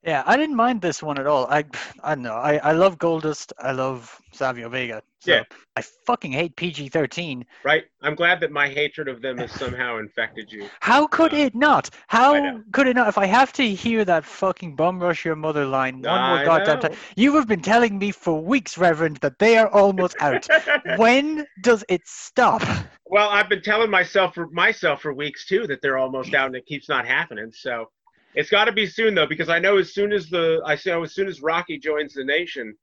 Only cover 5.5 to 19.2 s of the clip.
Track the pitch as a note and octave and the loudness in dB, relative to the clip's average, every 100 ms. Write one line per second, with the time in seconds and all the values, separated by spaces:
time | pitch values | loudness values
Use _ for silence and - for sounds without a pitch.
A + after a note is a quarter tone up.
5.5 | - _ - - _ - A#3+ D#3 C3 E3+ | -20 _ -10 -10 _ -4 -4 -4 -4 -4
6.5 | - F3 C#3+ C#3 E3 C3+ - E3+ B2+ A#2+ | -4 -8 -6 -4 -2 -2 -4 -8 -10 -14
7.5 | _ C3+ D#3+ - _ D3+ D3+ E3+ F3+ D#3 | _ 0 0 -2 _ -6 0 2 2 0
8.5 | C#3+ C#3+ C#3 D3 - C#3 A#2+ C3 B2 A#2+ | -2 -2 0 -4 -4 -10 -8 -8 -6 -10
9.5 | - B2+ B2 B2 A2+ G#2+ - A2+ - G#2 | -8 -8 -6 -6 -6 -8 -6 -6 -8 -16
10.5 | G#2+ G2+ - F#3 C4 D4+ - E4 D4+ C#4 | -16 -16 -6 2 2 2 2 2 2 0
11.5 | A3+ D4 G3+ - - _ A3+ C4 D4 C#4+ | 2 2 2 0 -20 _ 4 4 4 0
12.5 | A3+ G#3+ C4 C4+ B3 A3 G3+ F#3+ A#3 C4+ | -8 -4 0 2 2 2 2 2 4 4
13.5 | - B3 F#3+ A#3 A3+ F#3+ E3 - - F#3+ | 2 -2 -2 -2 0 2 0 -2 -4 -4
14.5 | F3 E3+ C#3+ E3+ F#3 F3 E3 E3 D#3 D#3 | -4 -10 -2 -2 0 -2 -2 -4 -4 -4
15.5 | D3 C3+ C3 C3 C3 C3+ F3 C3 C3+ D3 | -2 -2 0 -2 -4 -2 0 2 0 4
16.5 | E3 G3 D#3 E3 - - - C4+ D4+ A3+ | 4 4 0 -2 -4 -12 2 4 4 2
17.5 | G3 F#3 A#3 A#3 G3 G3+ - - D#3 E3 | -2 4 4 4 0 -4 -4 -2 -2 0
18.5 | C4+ F3 - F3+ D#3 E3 C#3+ | -2 -2 0 2 2 -2 -2